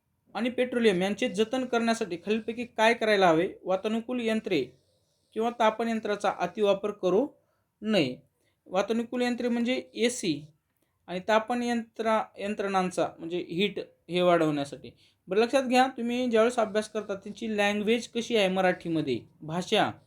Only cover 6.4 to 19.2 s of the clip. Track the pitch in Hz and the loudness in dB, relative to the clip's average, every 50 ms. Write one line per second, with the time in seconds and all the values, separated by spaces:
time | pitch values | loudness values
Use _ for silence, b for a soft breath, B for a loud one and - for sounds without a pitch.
6.4 | 180 175 - 220 208 202 196 196 - 208 202 - - 180 175 214 285 294 - _ | -4 -4 0 2 2 2 2 2 -2 -6 -4 -2 0 2 2 2 2 0 -6 _
7.4 | _ _ _ _ _ _ _ _ 208 214 214 185 143 127 127 - _ _ _ _ | _ _ _ _ _ _ _ _ -4 0 2 2 2 0 -4 -8 _ _ _ _
8.4 | _ _ _ _ _ - 170 190 196 196 226 233 233 - 254 247 247 247 240 233 | _ _ _ _ _ -4 -2 -2 0 0 -2 -4 -4 -4 -4 -2 -2 -2 -2 -2
9.4 | 240 247 233 240 233 240 262 254 - - - 208 220 240 233 - - 180 147 143 | -2 -2 -2 0 0 -2 -2 -4 -6 -8 -4 -2 -2 0 0 -2 -4 -4 -4 -4
10.4 | - - _ _ _ _ _ _ _ _ _ _ _ - 175 185 185 - 214 220 | -8 -16 _ _ _ _ _ _ _ _ _ _ _ -10 -10 -6 0 2 2 2
11.4 | 220 - 247 240 240 240 240 233 226 - _ - 214 226 220 214 - - _ - | 2 0 -2 -2 -2 -2 -2 -4 -4 -8 _ -4 -2 0 0 0 -2 -4 _ -8
12.4 | 196 202 208 202 196 196 196 190 185 180 - 170 156 - - - 170 165 175 180 | -6 -6 -4 -4 -4 0 0 0 0 0 0 -2 -2 -2 -4 -10 -10 -8 -6 -6
13.4 | - - 165 170 208 202 - 180 - - _ _ _ - 170 180 180 180 175 170 | -6 -4 -2 0 0 0 -2 -6 -10 -10 _ _ _ -4 0 2 4 4 6 4
14.4 | 160 156 151 143 139 - 139 - - - b b b b b b _ 175 185 214 | 4 2 0 -2 -4 -6 -10 -14 -16 -20 b b b b b b _ -2 0 2
15.4 | 233 233 294 269 262 247 254 247 262 269 262 247 233 233 240 247 254 247 226 220 | 2 2 2 0 2 2 4 4 4 2 0 -4 -6 -4 -2 -2 -2 2 4 4
16.4 | 220 240 247 240 220 202 190 214 214 - - 220 208 - 196 190 - 208 208 - | 4 4 2 0 -2 0 -2 -4 -4 -4 -6 -8 -6 -6 -8 -8 -10 -14 -12 -8
17.4 | 233 220 214 202 202 208 208 208 208 214 233 240 226 - - 240 226 - 240 220 | -6 -4 0 0 2 2 0 0 0 0 0 0 -2 -4 -6 -6 -4 0 2 2
18.4 | 196 185 185 190 185 185 180 180 - 175 165 160 143 139 123 107 | 2 2 2 2 2 2 2 0 -4 -2 -2 0 0 0 -2 -4